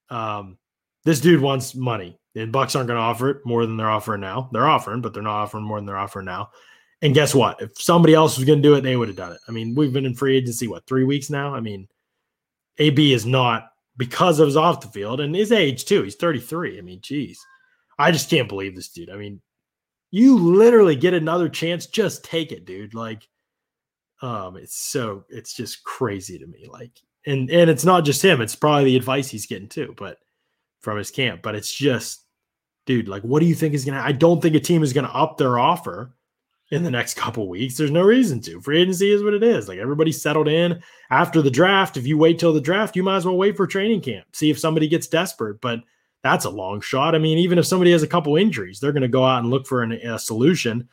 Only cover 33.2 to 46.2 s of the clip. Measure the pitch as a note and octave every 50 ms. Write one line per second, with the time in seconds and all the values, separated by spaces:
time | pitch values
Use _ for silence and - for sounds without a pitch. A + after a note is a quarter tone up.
33.2 | G2+ A2+ C3 D3+ E3 F3 D#3+ - D#3+ D#3 C#3+ C#3+ B2+ C#3 C#3 C3+ A#2 C3 D3 B2+
34.2 | D#3 E3+ F3 E3 - E3+ D#3 D3+ D3 - F3 E3 D#3 C#3+ B2 D3 C3 A#2 - B2+
35.2 | D3 D#3 - - D3+ B2+ B2 A#2+ B2 D3+ F3 E3+ - - F2+ F#2 A2+ B2 _ _
36.2 | _ _ _ _ _ _ _ _ _ _ - D3+ F3 E3+ B2+ A#2+ A2 - - -
37.2 | - B2 A2 A#2 G#2+ F#2 F2 F#2 A#2+ C3+ B2+ - D#3 C#3+ C#3+ E3+ F3+ G3 A3+ B3+
38.2 | C4 G#3+ C#3 A2+ - - E2 - - - C#3+ E3 F3+ F#3 F#3+ F3 G3 G3+ G#3 G3+
39.2 | G#3 G#3 G#3 G3+ A3 A#3 A3+ D3+ G#2 - F#2 F2+ G#2 B2+ D3 D3 D#3+ E3 D3 -
40.2 | - D3+ D3 D#3 D3+ D3 D3+ E3 F3 F3 E3+ E3+ - - _ _ _ _ B2+ C3
41.2 | E3+ E3+ - E3 D3 C#3 B2 B2 E3+ F#3 G3 F#3+ F#3+ E3+ - C#3+ A#2+ B2+ D#3 D3+
42.2 | D#3+ E3 E3+ E3 E3+ E3+ D#3 D3+ C3 D3 F3+ G3+ A3 G3 - F3+ F#3 F#3+ F#3+ G3
43.2 | E3 F3+ F#3 F3+ F#3+ G3+ G3+ E3+ G3 E3+ - G3 G3 A3 A#3 G3 C#3 C3+ A2 F#2+
44.2 | - _ - - - D3+ D3+ D3+ - D#3+ D#3 D#3+ D#3 D#3 E3 D#3+ D#3+ - - D#3+
45.2 | F3+ F#3 - - A#2+ G#2+ G#2 G#2+ - B2 A#2 A2+ A#2 _ _ _ _ _ _ _